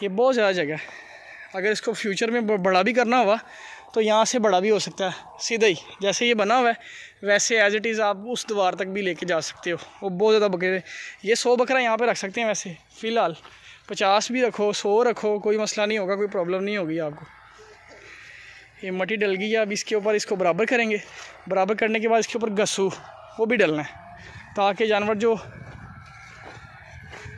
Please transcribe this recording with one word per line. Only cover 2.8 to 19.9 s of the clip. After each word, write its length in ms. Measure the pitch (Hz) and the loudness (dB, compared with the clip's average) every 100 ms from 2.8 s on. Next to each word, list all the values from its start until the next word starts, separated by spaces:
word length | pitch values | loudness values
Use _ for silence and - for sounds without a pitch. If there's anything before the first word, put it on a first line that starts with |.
भी 100 | 196 | 4
करना 260 | 247 226 247 | 2 2 4
हुआ 200 | 202 220 - - - - - | 4 2 -2 -18 -18 -20 -6
तो 60 | 233 | -2
यहाँ 240 | 214 214 | 2 4
से 140 | 220 254 | 2 2
बड़ा 200 | 214 185 | 4 4
भी 80 | 208 | 4
हो 100 | 208 | 2
सकता 300 | 170 - 190 | 0 -4 -6
है 300 | - - - | -6 -16 -10
सीधा 260 | - 226 214 | -4 2 2
ही, 100 | 165 - - | 2 -4 -4
जैसे 240 | 196 190 240 | -2 0 2
ये 80 | |
बना 220 | 226 202 254 | 2 4 4
हुआ 120 | 240 | 2
है 80 | 233 - - - - | 0 -6 -20 -20 -8
वैसे 380 | 196 202 - 226 | 2 2 4 4
as 140 | 202 | 4
it 120 | 214 226 | 2 -2
is 140 | 220 | 0
आप 240 | 208 196 220 | 0 -2 -6
उस 180 | 247 - | -8 -4
दीवार 280 | 208 185 | 2 2
तक 120 | 175 190 | 0 -4
भी 160 | 196 | -2
लेके 240 | 190 160 180 | -2 -4 -2
जा 120 | 165 | -2
सकते 300 | - - 175 | -2 -8 -6
हो। 80 | 165 - - | -6 -8 -10
वो 80 | 196 | -8
बहुत 220 | 180 214 | 0 4
ज़्यादा 160 | 214 208 | 4 4
बकरे, 340 | 180 185 185 - - - - | 0 0 -2 -6 -16 -16 -10
ये 120 | 196 233 | 0 0
सौ 180 | 240 240 | 4 2
बकरा 240 | 247 262 | 4 2
यहाँ 160 | 240 220 | 2 2
पे 80 | 240 | 0
रख 100 | 196 | 0
सकते 240 | 196 233 | -4 -4
हैं 80 | 226 | -2
वैसे 280 | 190 196 165 _ | -2 -6 -14 _
फ़िलहाल, 440 | - 220 226 175 156 - - - - - | -10 -4 0 0 -2 -16 -20 -20 -20 -12
पचास 420 | 202 196 208 214 | -2 2 2 2
भी 100 | 247 | 0
रखो, 300 | 240 196 208 | 0 0 -2
सौ 280 | 202 208 208 | 0 2 2
रखो, 360 | 247 208 214 208 | 2 2 -2 -2
कोई 200 | 214 214 | 0 0
मसला 280 | 208 - 208 | -2 -2 0
नहीं 120 | 214 | 0
होगा, 180 | 185 196 | -2 -2
कोई 100 | 202 | -2
problem 340 | 202 175 185 | -2 -2 -2
नहीं 140 | 196 208 | -2 -4
होगी 220 | 160 160 | -4 -4
आपको। 260 | 156 151 - - - - - - - - - - - - - - - - | -4 -8 -18 -20 -20 -20 -20 -20 -20 -20 -20 -20 -20 -20 -20 -20 -20 -12
ये 60 | 190 | -6
मट्टी 240 | 185 185 220 | -2 -2 0
डल 180 | 208 | 0
गई 160 | 190 214 | 0 0
है, 60 | 220 | 0
अब 160 | 208 | 0
इसके 220 | 208 - | -2 -2